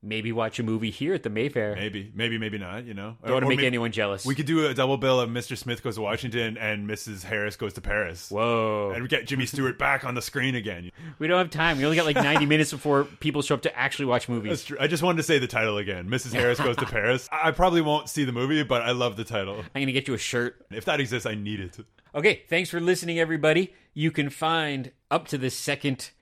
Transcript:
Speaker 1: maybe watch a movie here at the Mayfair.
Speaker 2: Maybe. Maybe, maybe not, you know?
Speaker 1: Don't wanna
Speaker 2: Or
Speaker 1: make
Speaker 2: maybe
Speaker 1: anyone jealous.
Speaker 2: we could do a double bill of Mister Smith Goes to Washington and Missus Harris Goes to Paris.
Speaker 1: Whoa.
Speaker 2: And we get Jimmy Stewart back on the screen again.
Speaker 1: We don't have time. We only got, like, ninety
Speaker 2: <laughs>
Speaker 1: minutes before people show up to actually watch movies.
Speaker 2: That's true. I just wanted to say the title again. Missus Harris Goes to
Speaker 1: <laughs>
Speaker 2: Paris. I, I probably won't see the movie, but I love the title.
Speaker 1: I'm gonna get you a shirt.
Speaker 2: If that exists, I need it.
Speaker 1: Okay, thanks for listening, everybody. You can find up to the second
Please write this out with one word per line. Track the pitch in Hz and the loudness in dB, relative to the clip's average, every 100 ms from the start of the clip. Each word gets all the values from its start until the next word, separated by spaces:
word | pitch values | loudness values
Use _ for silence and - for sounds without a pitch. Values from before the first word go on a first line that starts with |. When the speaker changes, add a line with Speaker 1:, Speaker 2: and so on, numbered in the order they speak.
Speaker 1:
maybe | 101 110 110 | -6 -4 -2
watch | 113 110 - | 0 -2 0
a | |
movie | 117 110 110 | 0 0 -2
here | 101 143 | -2 -2
at | 185 | 0
the | 120 | -2
Mayfair. | 104 135 131 104 101 | -2 0 0 -2 -2
Speaker 2:
Maybe. | 104 101 101 110 | -4 -6 -10 -4
Maybe, | 117 113 | -2 0
maybe | 110 104 | -4 -6
not, | 92 101 120 | -6 -10 -10
you | |
know? | 101 104 117 | -10 -10 -10
Speaker 1:
Don't | 110 | 0
wanna | 131 131 | 2 2
Speaker 2:
Or | |
Speaker 1:
make | 131 | 2
Speaker 2:
maybe | 131 | 2
Speaker 1:
anyone | 123 117 | 2 -2
jealous. | 110 104 98 127 | 0 -2 0 -2
Speaker 2:
we | |
could | 139 143 | -2 0
do | 160 151 | 2 2
a | |
double | 131 131 135 | 2 2 2
bill | 131 127 | 4 4
of | 120 | 2
Mister | 120 117 117 | -2 -6 -8
Smith | - 110 | -6 -4
Goes | 123 107 | -4 -4
to | |
Washington | 107 113 127 117 113 110 | -2 -2 -2 -2 -2 -2
and | 110 107 104 | -4 -2 -4
Missus | 107 - 101 | -6 -6 -10
Harris | 90 107 104 101 | -4 -2 -2 -4
Goes | 107 | -6
to | 95 | -6
Paris. | 92 104 95 87 - | -2 0 0 -6 -6
Speaker 1:
Whoa. | 101 117 117 110 107 101 | 0 2 2 2 0 -2
Speaker 2:
And | 95 | -4
we | 127 | 0
get | 147 123 | -2 0
Jimmy | 135 123 | -2 -2
Stewart | 139 131 123 | 0 -2 0
back | 139 139 131 | 0 2 0
on | 123 | -4
the | |
screen | - 139 127 127 | -4 -2 -2 -2
again. | 107 90 87 - 165 139 | -4 -8 -10 -14 -16 -6
Speaker 1:
We | 156 | 2
don't | 180 | 2
have | 180 | 2
time. | 147 165 147 | 2 2 2
We | |
only | 139 160 | 2 4
got, | 160 | 4
like, | 147 | 4
ninety | 143 160 147 | 4 4 6
Speaker 2:
<laughs> | |
Speaker 1:
minutes | 151 151 | 4 4
before | 147 151 139 147 - | 0 2 4 2 -2
people | 151 143 | -2 0
show | 135 143 | 0 2
up | |
to | 160 - | 0 0
actually | 135 - 139 | -2 0 2
watch | 120 - | 2 2
movies. | 120 107 | -4 -2
Speaker 2:
That's | - | -4
true. | - 139 | -4 -2
I | 147 | 0
just | 165 | 2
wanted | 175 170 | 2 2
to | |
say | 147 151 | 4 4
the | 123 | 4
title | 120 110 104 | 0 0 0
again. | 101 92 90 | -2 -4 -2
Missus | 127 123 | -4 -2
Harris | 113 120 123 | 2 2 4
Goes | 139 117 | 2 0
to | 113 | 0
Speaker 1:
<laughs> | |
Speaker 2:
Paris. | 117 107 127 - | 0 2 2 0
I, | 156 160 | 0 0
I | |
probably | 151 180 170 | 4 4 6
won't | 156 151 147 | 4 2 0
see | - | -2
the | 139 | 0
movie, | 120 131 151 | 0 2 2
but | 135 123 | 2 2
I | 117 | 2
love | 123 123 101 | 2 0 -2
the | 110 | -4
title. | 110 95 104 98 135 | -4 -4 -6 -8 -4
Speaker 1:
I'm | |
gonna | 135 | 0
get | 131 135 | 0 -2
you | |
a | 117 | -4
shirt. | - 127 120 - - | -2 -2 -2 -6 -14
Speaker 2:
If | 107 110 | -8 -2
that | 151 | 0
exists, | 131 120 113 | 0 -2 -4
I | 107 | -4
need | 101 104 | -6 -6
it. | 95 - 113 _ _ 147 | -8 -12 -20 _ _ -4
Speaker 1:
Okay, | 175 185 - | -2 -2 -2
thanks | 165 180 | -2 -2
for | 175 | -2
listening, | 170 180 170 165 | 0 0 0 0
everybody. | 165 160 156 156 185 - _ | 0 2 4 4 2 -4 _
You | - 156 | -2 0
can | 156 143 | 0 -2
find | - 160 165 156 139 123 _ _ | -2 0 0 0 -2 -6 _ _
up | 151 160 | -2 0
to | 147 | -2
the | 127 | -2
second | - - 143 143 131 - _ | -4 -4 -2 -2 -2 -6 _